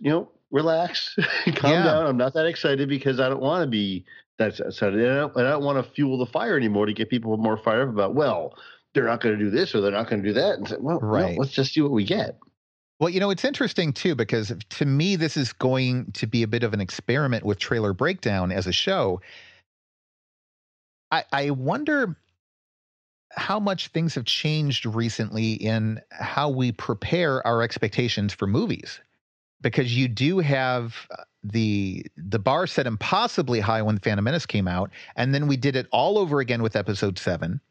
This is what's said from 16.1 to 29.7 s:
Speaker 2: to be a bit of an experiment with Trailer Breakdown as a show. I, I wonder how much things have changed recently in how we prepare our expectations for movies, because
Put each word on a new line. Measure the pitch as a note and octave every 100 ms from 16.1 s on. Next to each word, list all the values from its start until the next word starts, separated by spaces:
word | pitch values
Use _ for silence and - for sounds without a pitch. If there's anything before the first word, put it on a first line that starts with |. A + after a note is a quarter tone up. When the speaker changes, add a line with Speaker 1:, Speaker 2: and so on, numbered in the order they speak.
Speaker 2:
to | - A2
be | A#2
a | A2
bit | A#2
of | A2+
an | G#2
experiment | F#2 - - C3+ C#3 A#2
with | G#2 G2+
Trailer | - A#2 G#2
Breakdown | F2+ D3+ F#3+ A#2 F#2+ F#2
as | F#2 F2+
a |
show. | - - F#3+ G#2 F#2 - - - - _ _ _ _ _ _ _ _ _ _ _ _ _ _ -
I, | D#3 -
I | C#3 C#3+
wonder | C3+ C3+ B3 D4+ C#4+ A3 D#3 _ _ _ _ _ _ _ _ _ _ _
how | - - G#3+
much | G3+ F#3+ -
things | D#3+ E3
have | C#3+ A2+
changed | - D3+ D#3 C#3+ A#2+
recently | A2+ A2 A#2 - A2 A2 A2
in | A2 A2 A2+ A2 G#2+ -
how | - - C3+ D3
we | C3 B2
prepare | - - A2 - E3+ D#3+ C3 A#2
our | A#2
expectations | A#2 - A2 - A#2+ - G2+
for | - G2
movies, | A#2+ A3 - - - _ _ _ _ _ _
because | A#2+